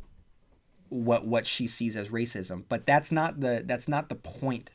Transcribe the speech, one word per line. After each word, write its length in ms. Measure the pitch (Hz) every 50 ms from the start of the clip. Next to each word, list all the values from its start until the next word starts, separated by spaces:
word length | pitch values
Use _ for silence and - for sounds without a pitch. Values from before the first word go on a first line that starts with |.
| - - - - - - - _ _ _ _ _ _ _ _ _ - -
what, 340 | - 123 113 120 117 113 -
what 220 | 113 117 113 110
she 220 | - - - 120
sees 280 | 113 - - 117 110 110
as 140 | 107 101 104
racism. 540 | 117 113 120 120 - 101 92 92 90 92 -
But 200 | - 120 113 -
that's 240 | - 139 151 147 -
not 300 | 165 160 156 165 143 143
the, 200 | 135 123 117 113 120
that's 240 | 123 123 120 -
not 220 | 151 143 147 147 -
the 60 | -
point 560 | - - - - - 139 131 123 110 - -